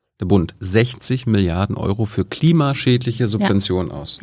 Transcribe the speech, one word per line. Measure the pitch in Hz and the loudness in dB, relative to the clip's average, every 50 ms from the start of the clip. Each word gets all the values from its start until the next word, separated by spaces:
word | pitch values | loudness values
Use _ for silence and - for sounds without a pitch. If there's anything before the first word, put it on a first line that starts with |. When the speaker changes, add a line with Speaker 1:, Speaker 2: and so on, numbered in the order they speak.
| _ _ _ - | _ _ _ -6
Speaker 1:
der | - | 0
Bund, | 90 101 98 82 82 - - | 2 2 2 2 0 -4 -8
sechzig | 101 92 90 110 120 123 - - - - 127 131 - | -4 0 2 2 2 2 -2 -6 -4 -4 -4 -2 0
Milliarden | 117 107 101 98 90 82 87 98 101 - | 0 0 2 2 0 0 -2 -2 -2 -4
Euro | - - 98 98 110 110 | -4 -2 -2 -2 -2 -4
für | 101 - - 95 | -4 -2 -4 -4
klimaschädliche | - - - - 160 175 165 147 139 139 131 - 131 123 123 123 123 117 - 127 | -4 -2 0 2 4 4 4 2 0 -2 0 2 2 2 2 0 -2 -2 -2 -2
Subventionen | 110 107 104 104 98 101 101 95 - 95 90 90 - | 0 0 0 2 2 2 2 0 0 0 -2 -2 -4
Speaker 2:
Ja. | - | -8
Speaker 1:
aus. | 73 73 - - - | -10 -10 -10 -8 -6